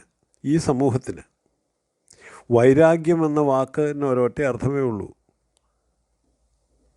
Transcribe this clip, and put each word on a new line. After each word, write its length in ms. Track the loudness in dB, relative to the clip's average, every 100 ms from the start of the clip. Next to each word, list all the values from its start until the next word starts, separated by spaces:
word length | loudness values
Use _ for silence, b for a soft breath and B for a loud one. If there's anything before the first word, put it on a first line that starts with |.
| -20 _ _ _ -4
ഈ 120 | -2
സമൂഹത്തിന് 640 | 0 0 0 -2 -6 -14 -18 _ _ _ _ _ _ _ _ B B B 0
വൈരാഗ്യം 720 | 4 6 6 4 2 0 0 0
എന്ന 140 | 0
വാക്കിന് 680 | 0 0 -2 -4 -4 -4 -2
ഒരൊറ്റ 360 | 0 -2 -2
അർത്ഥമേ 400 | -4 -4 -4 -2
ഉള്ളൂ. 360 | -4 -6 -10 -18 _ _ _ _ _ _ _ _ _ _ _ _ _ _ _ _ _